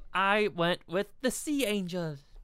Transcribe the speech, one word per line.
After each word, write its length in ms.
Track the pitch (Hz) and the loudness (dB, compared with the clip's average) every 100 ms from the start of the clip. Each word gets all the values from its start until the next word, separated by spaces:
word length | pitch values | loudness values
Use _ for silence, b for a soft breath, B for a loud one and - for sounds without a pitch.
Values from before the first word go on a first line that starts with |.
| - | -2
I 360 | 180 196 214 208 | 0 4 4 2
went 280 | 165 170 180 - | 2 2 0 -2
with 180 | 175 202 - | -2 -2 -2
the 100 | 254 | -2
sea 340 | - 311 285 220 | -2 -2 0 0
angel. 520 | 208 180 180 160 139 - - | 0 -2 -4 -4 -6 -14 -20